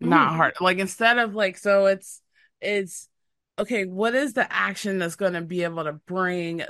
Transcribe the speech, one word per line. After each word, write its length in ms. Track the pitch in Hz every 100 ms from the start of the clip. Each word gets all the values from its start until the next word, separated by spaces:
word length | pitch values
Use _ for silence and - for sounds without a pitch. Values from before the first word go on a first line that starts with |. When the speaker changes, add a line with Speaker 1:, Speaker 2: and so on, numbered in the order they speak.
Speaker 1:
not 280 | 165 170 139
Speaker 2:
Mm-hmm. 80 | 160
Speaker 1:
hard. 180 | 143 -
Like, 160 | 185 185
instead 400 | 190 - 226 240
of, 160 | 226
like, 240 | 208 196 185
so 260 | 202 196
it's, 380 | 196 196 - - _ _ _ -
it's, 480 | - 208 185 - - _ _ _ _ -
okay, 260 | 208 233
what 300 | 190 185 220
is 180 | 247 285
the 180 | 240 208
action 480 | 196 196 190 208 190
that's 180 | 170 165
gonna 260 | 196 175
be 200 | 165 180
able 220 | 170 165
to 80 | 156
bring 720 | 151 - 180 180 180 165 170 -